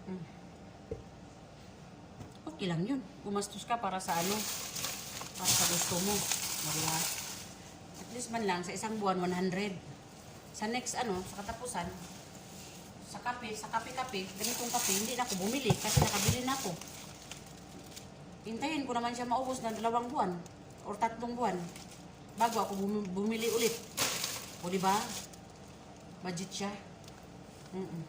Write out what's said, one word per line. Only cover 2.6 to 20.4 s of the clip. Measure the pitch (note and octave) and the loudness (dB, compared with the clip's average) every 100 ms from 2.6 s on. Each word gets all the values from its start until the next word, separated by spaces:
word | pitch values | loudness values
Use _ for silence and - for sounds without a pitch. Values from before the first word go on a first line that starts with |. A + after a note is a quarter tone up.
| F#3 | 2
lang | D#3+ | 4
yun. | G3 C#4 - - | 4 2 0 -8
Gumastos | G#3 G3+ G3 G3+ | -2 0 0 -6
ka | - A#3 | 0 2
para | G3 F#3 | 2 0
sa, | F#3+ E3+ | 2 2
ano, | F3 G#3+ G#3+ - - - - - - - - - | 4 2 0 -2 -4 -4 -4 -4 -6 -8 -8 0
para | F3+ | 6
sa | - F3 | 8 8
gusto | F3 - F3 | 6 4 4
mo. | G3 G3+ - - - - D#3 | 4 4 4 2 2 0 0
Diba? | D#3 D#3+ D#3+ E3+ - - - - - - - - - | 2 2 2 2 0 -6 -8 -10 -12 -14 -14 -14 -12
At | - | -8
least | A#3 A#3+ A#3 | -6 -4 0
man | |
lang, | G#3 F3+ F3+ | 2 0 0
sa | A3 | -4
isang | A3 A3 | -2 2
buwan, | G3+ F3+ | 4 4
one | F3+ | 4
hundred. | F3+ F#3 F3+ G#3 F3 - - - - - - - | 4 2 2 0 -2 -8 -14 -14 -16 -14 -14 -12
Sa | - G#3+ | -4 0
next, | B3 B3 - | 0 0 0
ano, | A#3+ F#3 | 2 0
sa | F#3+ - | 0 -6
katapusan, | G3+ A3+ - F#3 F3 F#3 - - - - - - - - - - - | -6 -6 -4 -2 -2 -6 -10 -12 -14 -14 -14 -12 -12 -12 -14 -14 -10
sa | - | -6
kape, | A#3+ A#3+ A3+ G#3+ | -4 -2 -4 -6
sa | - | -2
kape-kape, | A3+ B3+ B3+ B3+ G3+ F#3+ F#3 | -2 -2 -2 -2 -2 -4 -2
ganitong | G#3+ B3 A#3+ A#3+ | 0 0 2 2
kape, | - | 4
hindi | F#3+ A3 A#3+ | 4 2 2
na | |
ako | A3+ F#3+ F#3+ | 2 2 4
bumili | C4+ B3 | 4 4
kasi | - G#3+ - | 4 6 6
nakabili | - G3+ G3 B3 | 6 6 4 4
na | B3 C4+ | 4 2
ako. | G3+ E3 - - - - - - - - - - - - - - - - | 2 -2 -6 -10 -12 -12 -12 -12 -12 -14 -14 -14 -12 -12 -12 -14 -14 -12
Hintayin | G#3+ A3+ C#4 D#4 | -6 -2 0 2
ko | B3 | 2
naman | A#3 A#3+ A#3+ | 2 2 0
siya | B3 | 4
maubos | A#3+ C4 B3+ | 4 4 2
na | A3+ | 0
dalawang | G#3 A3+ A#3 B3 | 2 4 4 4
buwan | D4 G3 F3 | 4 4 2